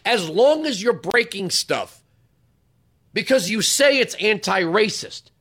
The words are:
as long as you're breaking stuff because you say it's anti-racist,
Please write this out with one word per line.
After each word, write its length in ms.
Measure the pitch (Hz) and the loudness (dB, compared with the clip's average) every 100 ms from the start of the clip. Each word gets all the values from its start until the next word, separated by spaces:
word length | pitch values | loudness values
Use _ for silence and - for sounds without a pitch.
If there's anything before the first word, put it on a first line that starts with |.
as 240 | - 233 165 | -2 -2 0
long 380 | 170 269 311 311 | 2 4 4 -2
as 180 | 208 | -2
you're 80 | 226 | -2
breaking 580 | 190 185 233 226 196 185 | -2 0 0 -2 -6 -4
stuff 540 | - - 131 92 - _ _ _ _ _ _ _ _ _ _ _ | -4 -2 -4 -6 -14 _ _ _ _ _ _ _ _ _ _ _
because 360 | 214 - 262 175 | -8 0 0 2
you 120 | 214 | -2
say 360 | - - 277 277 | 0 2 4 4
it's 180 | 226 - | 0 0
anti-racist, 1160 | 208 214 - 190 170 190 214 - - - - _ | 0 0 0 0 0 2 0 -2 -12 -16 -20 _